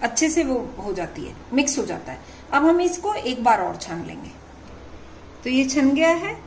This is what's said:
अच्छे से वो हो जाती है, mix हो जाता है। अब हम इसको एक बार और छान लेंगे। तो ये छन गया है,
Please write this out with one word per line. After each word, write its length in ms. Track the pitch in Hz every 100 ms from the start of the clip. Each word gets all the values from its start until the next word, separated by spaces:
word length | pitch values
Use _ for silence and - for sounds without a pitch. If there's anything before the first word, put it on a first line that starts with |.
अच्छे 280 | - - 320
से 140 | 330
वो 160 | 277 247 214 -
हो 100 | 202
जाती 320 | 185 165 - -
है, 100 | - -
mix 260 | 254 269 -
हो 60 | 202
जाता 260 | 165 -
है। 80 | 131 - - -
अब 120 | 277 311
हम 160 | 349
इसको 320 | 359 349 415
एक 300 | 415 254 247
बार 180 | 233 208
और 140 | 175 -
छान 300 | - 165 80
लेंगे। 260 | - - - - - - - - - - - - -
तो 60 | -
ये 160 | 262 262
छन 260 | 277 269
गया 180 | 277 320
है, 280 | 339 392 453